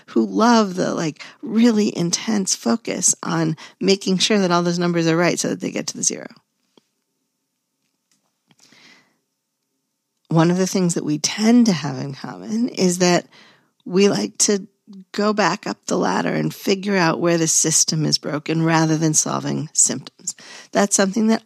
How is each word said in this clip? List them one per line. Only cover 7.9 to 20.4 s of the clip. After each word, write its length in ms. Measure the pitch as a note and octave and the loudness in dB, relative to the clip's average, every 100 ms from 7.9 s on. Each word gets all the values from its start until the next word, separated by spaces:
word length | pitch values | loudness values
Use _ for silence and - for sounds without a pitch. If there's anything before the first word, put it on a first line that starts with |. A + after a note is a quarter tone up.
| _ _ _ _ _ _ _ _ _ - - _ _ _ _ _ _ _ _ _ _ _ _ - | _ _ _ _ _ _ _ _ _ -20 -20 _ _ _ _ _ _ _ _ _ _ _ _ -2
One 200 | D#3+ E3 | 2 4
of 80 | F3+ | 2
the 100 | F#3 | 0
things 260 | G3 F3 | 0 0
that 100 | - | 0
we 140 | - D3+ | -2 -4
tend 480 | - - A3 B3 A3+ | -4 0 4 6 4
to 80 | |
have 240 | D#3 C#3 C3 | 2 -4 -6
in 160 | C#3 | -8
common 560 | C#3 - F#2 A3 A3 A#3+ | -10 -14 -14 -6 -4 -2
is 300 | - F#3 F3 | 0 0 2
that 280 | F3+ F3 - - - _ _ _ - | 2 2 -2 -20 -20 _ _ _ -2
we 220 | F#3 G3+ | 2 4
like 300 | F#3+ G3+ - | 2 -4 -2
to 300 | - G3+ F#3 _ - F#3+ - | 0 0 -4 _ -20 -20 -12
go 200 | - G#3 | -2 0
back 320 | G#3+ E3+ F#3+ - | 2 0 -2 -6
up 180 | - - | -8 -4
the 120 | F3+ | -2
ladder 320 | F3+ F3+ E3+ | 0 -2 -2
and 240 | D#3 D#3 | -2 -4
figure 420 | - A3+ G3 G3+ F#3+ | -4 -2 -2 0 0
out 240 | F3+ - | 0 0
where 200 | E3+ E3+ | 0 2
the 80 | D#3+ | 2
system 580 | - D#3+ - - D#3+ D3 | 0 2 2 0 0 0
is 140 | D3+ | -2
broken 420 | - D3 - D#3+ | -2 -6 -2 0
rather 340 | E3 D#3+ D#3+ D#3 | 2 4 2 2
than 180 | D#3+ D3+ | 2 0
solving 520 | C3+ C3+ C#3 C#3 D3+ | -2 -4 -4 -6 -4
symptoms. 600 | - - C3 - _ F#3 - | 0 0 -2 -10 _ -12 -12